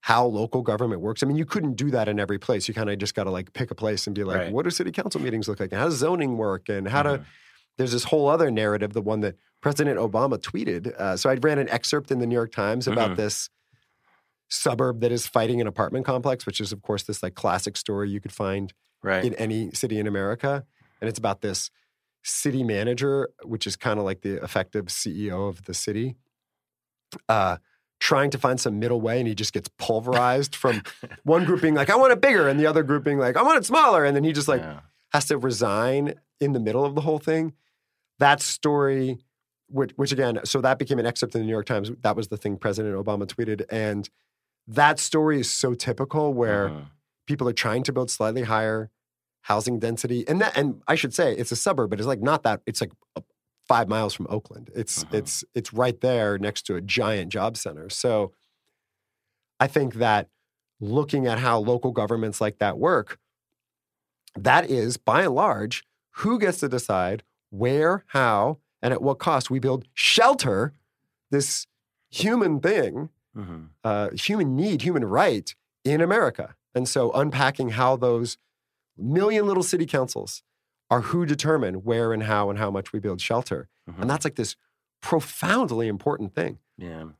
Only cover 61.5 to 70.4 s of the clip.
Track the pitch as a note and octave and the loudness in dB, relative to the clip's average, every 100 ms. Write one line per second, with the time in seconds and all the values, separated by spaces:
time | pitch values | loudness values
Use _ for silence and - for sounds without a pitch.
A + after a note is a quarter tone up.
61.5 | A#2 G#2+ B2 B2 A#2+ G#2 A#2 A2 G2+ G#2+ | 2 2 0 0 -2 -2 -2 -2 -2 -4
62.5 | G#2 G#2 E2 D3 D#3+ G#2+ - _ _ _ | 0 -2 2 2 2 0 -14 _ _ _
63.5 | _ _ _ _ _ _ _ - - G2+ | _ _ _ _ _ _ _ -18 -2 4
64.5 | C#3+ F3 C3 A2+ A#2+ - B2 F#3 C3 G3+ | 4 4 0 0 0 2 4 4 2 2
65.5 | G#2+ G#2+ - - _ _ - - A#3+ G3+ | 2 -4 -6 -10 _ _ -4 0 2 0
66.5 | - C#3+ B2 - G2 F2+ A2 - _ _ | 0 -2 -2 0 0 0 -4 -10 _ _
67.5 | G2 A#2+ C#3 D#3 F#3+ _ C#3 B2+ G#2 A2+ | -4 0 2 2 0 _ 2 4 4 2
68.5 | D3+ _ _ B2 B2+ C3+ C#3 - D3 - | -2 _ _ -2 0 0 0 2 0 0
69.5 | C3 C3 C3 - - - - A#3 C4+ | -2 0 -2 -4 -2 2 6 6 6